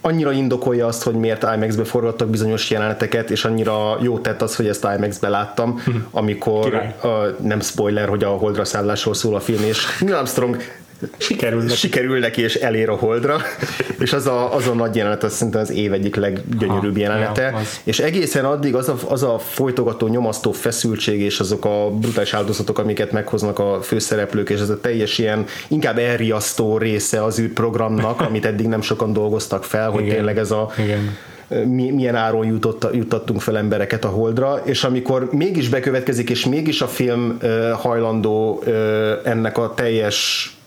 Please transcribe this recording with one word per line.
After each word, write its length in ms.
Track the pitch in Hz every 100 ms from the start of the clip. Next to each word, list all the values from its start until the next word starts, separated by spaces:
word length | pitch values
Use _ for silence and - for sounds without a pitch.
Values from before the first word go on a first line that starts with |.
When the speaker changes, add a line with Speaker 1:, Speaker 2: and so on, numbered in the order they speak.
Speaker 1:
annyira 320 | 165 160 147
indokolja 540 | 135 135 123 127 120 117
azt, 160 | 117
hogy 120 | 127
miért 320 | 113 113 107 110
imax-be 300 | 110 110 104
forgattak 440 | 110 123 117 113 110
bizonyos 420 | 110 110 110 -
jeleneteket, 600 | 107 107 107 104 117 113
és 140 | 110
annyira 540 | 117 113 110 107 107 110
jót 200 | 123 113
tett 200 | 90 107
az, 140 | 110 -
hogy 100 | 110
ezt 180 | 101 104 101
imax-be 320 | 104 101 104
láttam, 520 | 101 104 - 117 120 -
Speaker 2:
Mhm. 100 | 117 113
Speaker 1:
amikor, 540 | - 107 104 - 107
Speaker 2:
Király. 300 | 110 110 110 110
Speaker 1:
ö, 260 | 120 110 104 -
nem 180 | 104 104
spoiler, 480 | 104 - 104 104 104
hogy 160 | 104
a 40 | 101
holdra 360 | 98 104 104
szállásról 500 | 101 107 101 104 -
szól 200 | 101 117
a 60 | 101
film, 220 | 95 110
és 240 | 107 110 - -
Neil 140 | 190
Armstrong 420 | 180 127 - 123 120 - - - - - -
Speaker 2:
Sikerül 460 | - 233 120 117
neki. 120 | 117 117
Speaker 1:
sikerül 420 | - 135 127 131
neki, 240 | 117 113
és 120 | 113
elér 340 | - 131 110 110
a 60 |
holdra, 420 | 101 110 117 131 151 - - -
<laughs> 280 | - - -
és 140 | 123
az 140 | 143 131
a, 280 | 123 123
az 120 | 135 123
a 80 |
nagy 220 | 117 117 110
jelenet, 260 | 104 104
az 100 | 110
szerintem 280 | - 117 107
az 100 | 107
év 220 | 71 104
egyik 240 | 98 101 101
leggyönyörűbb 760 | 101 95 - 120 104 98 101
Speaker 2:
Aha. 80 | 101
Speaker 1:
jelenete, 420 | 104 107 110 107
Speaker 2:
Ja, 140 | 131 117
az. 240 | 107 -
Speaker 1:
és 140 | - 113
egészen 460 | 151 175 160 143
addig 300 | 131 147 143
az 140 | 123 131
a, 60 | 127 -
az 140 | 135
a 160 | 131 113
folytogató, 680 | - - 135 127 120 113 113
nyomasztó 460 | 117 117 107 117
feszültség, 680 | 98 - 113 123 107 - 104
és 200 | 101 -
azok 240 | 95 101
a 260 | 107 104 104
brutális 440 | 104 110 110 101
áldozatok, 440 | 107 104 107 104 107
amiket 340 | 107 104 104
meghoznak 460 | 107 101 107 104 98
a 200 | 101 95
főszereplők, 680 | 95 113 104 107 101 107 101
és 100 | 104
ez 80 | 104
a 120 | 104
teljes 380 | 123 117 107 -
ilyen, 260 | 110 107 101 - -
inkább 300 | 151 147 113
elriasztó 800 | 120 123 113 107 104 - 113 110
része 460 | 113 107 - 113
az 140 | 107 110
űrprogramnak, 840 | 113 - 113 110 113 110 110 117
Speaker 2:
<laughs> 60 | 113
Speaker 1:
amit 160 | 110 107
eddig 200 | 104 113
nem 140 | 110
sokan 300 | 104 107 110
dolgoztak 520 | 107 107 107 - 95
fel, 260 | - 107 110
hogy 120 | 104
Speaker 2:
Igen. 100 | 104
Speaker 1:
tényleg 240 | 110 104 107
ez 120 | 107
a 200 | 107 110 -
Speaker 2:
Igen. 380 | 104 104 104 101 - - - - 117
Speaker 1:
mi-, 220 | 127 127
milyen 240 | 139 127 117
áron 300 | 110 113 110
jutott-, 420 | 110 113 110 117
juttattunk 460 | 127 110 113 - 104
fel 160 | - 107
embereket 460 | 104 104 101 110
a 40 | 110
holdra, 520 | 95 113 113 135 139
és 200 | - 131
amikor 440 | 135 127 123 131 127
mégis 360 | 143 180 175 123
bekövetkezik, 600 | 131 127 131 127 123 120
és 140 | 120 -
mégis 340 | 143 156 147
a 60 | 127
film, 500 | - 127 120 120 117
ö, 300 | 120 113 117 110
hajlandó, 840 | 123 117 113 110 107 107 110 101
ö, 480 | - 110 110 107 107 107
ennek 340 | - 113 113 107
a 140 | 113
teljes 800 | 113 120 113 107 101 - - - -